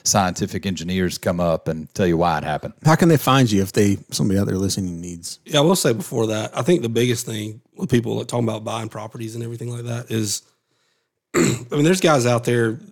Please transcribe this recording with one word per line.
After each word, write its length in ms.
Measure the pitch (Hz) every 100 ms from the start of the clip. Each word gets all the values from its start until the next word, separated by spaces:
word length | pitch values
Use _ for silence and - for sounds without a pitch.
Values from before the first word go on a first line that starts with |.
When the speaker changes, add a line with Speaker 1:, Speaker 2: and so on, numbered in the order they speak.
Speaker 1:
scientific 600 | - 107 92 87 101 95
engineers 540 | 98 82 85 92 90 -
come 200 | 104 87
up 300 | 85 80 -
and 240 | 80 80
tell 120 | - 90
you 100 | 82
why 220 | 85 76
it 60 |
happened. 280 | 76 73 - -
Speaker 2:
How 120 | 151
can 160 | 160 175
they 80 | 151
find 320 | - 135 120
you 80 | 101
if 120 | 95
they, 260 | - 104 98 -
somebody 300 | - 104 98
out 60 | 101
there 100 | 92
listening 460 | 98 101 92 85
needs? 360 | 87 85 85 -
Speaker 3:
Yeah, 140 | - 143
I 20 |
will 140 | 156 190
say 160 | 143
before 360 | 113 - 123 110
that, 280 | 107 107 -
I 60 |
think 180 | 131 175
the 80 | 117
biggest 380 | 113 123 117 -
thing 340 | 110 104 110 _
with 160 | - 190
people, 260 | 123 113 113
like, 100 | 117
talking 200 | 120 117
about 160 | 110
buying 240 | 113 110 113
properties 460 | 110 110 127 110
and 100 | 117
everything 260 | 117 117 120
like 140 | 120
that 260 | 120 117 120
is, 320 | 113 101 - - _ _ _ _
<clears throat> 460 | _ _ _ _
I 320 | 175 165 120 -
mean, 120 | 147
there's 160 | 156 185
guys 240 | 175 147
out 200 | 120 120
there 360 | 117 120 113 - -